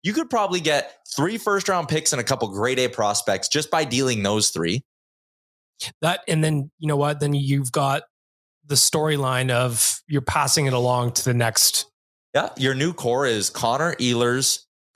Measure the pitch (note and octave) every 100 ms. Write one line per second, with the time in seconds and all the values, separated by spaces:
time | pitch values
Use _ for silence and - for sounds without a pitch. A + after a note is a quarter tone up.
0 | F3 G#3+ D#4+ A#3 G3 F3+ D#3 C#3+ - -
1 | - - D#3 A3 A3 G3 F#3+ F3+ D#3 D#3
2 | D#3 C#3 A#2 C3 A2+ G2 A#2+ C3 B2+ B2
3 | G#2 G#2 - F#2+ - D3 D3+ E3 D3+ A#2+
4 | C3 A2+ G2 G#2+ G2+ E2 E2+ A2+ - _
5 | _ _ _ _ _ _ _ _ - -
6 | D#3 F#3+ - D#3 D#3 D3+ C#3 _ D#3 C#3+
7 | C#3+ D3 C#3+ C#3+ C3+ C#3 B2+ D3+ C#3 C#3+
8 | - _ _ _ _ _ D3 C#3+ - D#3+
9 | D#3 D3 C3+ B2+ B2+ A#2+ B2+ A#2 - -
10 | - C#3+ B2+ D#3+ C#3 - C#3 B2+ B2 B2
11 | A#2+ A#2+ - A#2+ A#2 - - - - _
12 | _ _ _ C#3 - - C3 C3 D#3+ F3
13 | B2 B2 C#3 A2+ G2 - A#2 B2+ E3 -
14 | B2 A#2+ A#2+ B2+ C3+ - _ _ _